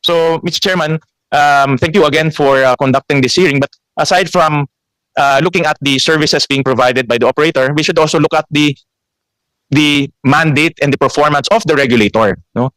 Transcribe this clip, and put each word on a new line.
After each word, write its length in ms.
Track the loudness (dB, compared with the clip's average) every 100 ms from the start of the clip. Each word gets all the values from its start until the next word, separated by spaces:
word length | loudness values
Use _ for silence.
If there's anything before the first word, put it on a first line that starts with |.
| -2
So, 340 | 0 0 -2 -4
Mister 160 | -4
Chairman, 400 | -4 -2 -2 -6 _ _ _
um, 480 | 0 2 2 2 0
thank 160 | 0 0
you 80 | 2
again 240 | 0 -2
for, 320 | 0 0 2
uh, 160 | 2 0
conducting 480 | 0 -2 0 -2 0
this 80 |
hearing. 260 | 0 0 0
But 140 | -4 _ _ -6
aside 320 | -2 0 0
from, 400 | 0 0 0 -6 _ _ _ _ -2
uh, 240 | 0 2
looking 240 | 0 -2 -2
at 160 | -2
the 160 | -2 -2
services 480 | 0 0 0 -2 -2
being 160 | -2
provided 460 | -2 2 2 0 -2
by 80 | 0
the 80 | 0
operator, 480 | 0 0 0 0
we 80 | 0
should 160 | -2 0
also 240 | 0 0
look 160 | 0 -2
at 80 | -2
the, 260 | -2 -2 -2 _ _ _ _ _ _ _ _ _
the 360 | 0 2 0 -4 _
mandate 540 | 0 2 2 0 -2 -2
and 120 | -2
the 40 | 0
performance 480 | -2 0 0 0 0
of 160 | 0 0
the 80 |
regulator, 640 | 0 2 2 0 0 -2 -2 _
no? 160 | -6 -6